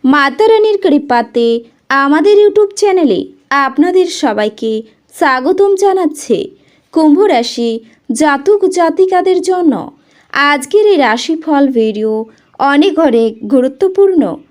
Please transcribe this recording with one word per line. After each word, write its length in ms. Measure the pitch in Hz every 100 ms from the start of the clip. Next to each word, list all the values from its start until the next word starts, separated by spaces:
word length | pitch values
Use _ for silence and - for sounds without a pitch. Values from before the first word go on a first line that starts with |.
মাতা 400 | 254 285 277 285 440
রানীর 300 | 453 427 403
কৃপাতে 680 | 370 294 285 240 233 240 233 233 233 _ _ 269
আমাদের 380 | 277 302 381 415
YouTube 340 | 415 403 403
চ্যানেলে 460 | - 403 370 302 185 - - _ 277
আপনাদের 480 | 269 262 349 370 349
সবাইকে 560 | - 277 208 214 214 226 220 220 _ _
স্বাগতম 560 | - 311 262 262 370 403 392
জানাচ্ছে 600 | 392 381 330 - - 196 - _ _ _ _
কুম্ভ 240 | 330 311 294 415
রাশি 440 | 262 233 - 233 226 226 _ _
জাতক 480 | 233 302 277 294 415 381
জাতিকাদের 680 | 359 330 320 381 370 381 370
জন্য 320 | 370 359 339 214 - _ _ _ _
আজকের 520 | - 285 294 285 415 427
এই 120 | 359
রাশিফল 680 | 240 233 - 330 311 285 277
ভিডিও 420 | 247 220 208 220 220 220 _ _ _
অনেক 360 | 277 285 370 302
অনেক 320 | 320 233 226 220 208
গুরুত্বপূর্ণ 760 | 269 262 269 381 381 392 359 208 160 -